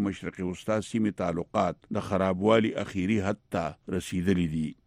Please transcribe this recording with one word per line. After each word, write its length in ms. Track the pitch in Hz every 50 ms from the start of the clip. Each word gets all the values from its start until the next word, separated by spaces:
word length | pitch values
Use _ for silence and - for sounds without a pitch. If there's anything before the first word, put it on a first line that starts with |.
| 101
مشرق 340 | 101 95 - - 85 - -
وسطا 380 | 92 90 90 - - - 110 110
سیمې 300 | 101 - - 117 110 104
تعلقات 680 | 90 - 95 87 85 82 85 - - 110 98 87 80 - _ - -
د 120 | 104 92 98
خرابوالي 640 | 101 92 95 95 92 90 95 107 113 113 110 113 -
اخیری 440 | - 101 - - 98 90 95 110 107 92
حد 200 | 98 104 - _ -
ته 460 | - 90 82 73 78 - - - 92
رسیدلي 500 | 90 - - - 90 87 95 98 90 87
دي. 220 | 80 78 80 78 73 - _ _